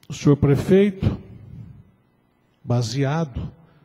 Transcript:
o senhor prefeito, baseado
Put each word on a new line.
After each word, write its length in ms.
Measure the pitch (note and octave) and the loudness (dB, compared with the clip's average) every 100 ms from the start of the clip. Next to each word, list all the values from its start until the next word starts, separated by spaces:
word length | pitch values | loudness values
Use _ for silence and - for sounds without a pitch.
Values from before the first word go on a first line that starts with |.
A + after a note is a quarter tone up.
| - | -16
o 60 | |
senhor 220 | - D3+ C#3 | -2 2 4
prefeito, 840 | C#3+ C3+ - F#3+ G#3 F#3+ - - - - - - - - - _ _ _ _ _ _ _ | 4 2 4 4 4 0 -4 -4 -12 -20 -20 -20 -20 -20 -20 _ _ _ _ _ _ _
baseado 880 | B2 A#2+ A2+ C3+ C3+ D#3+ D#3 - - - _ _ | -4 -2 -2 -2 -2 -2 -4 -8 -10 -14 _ _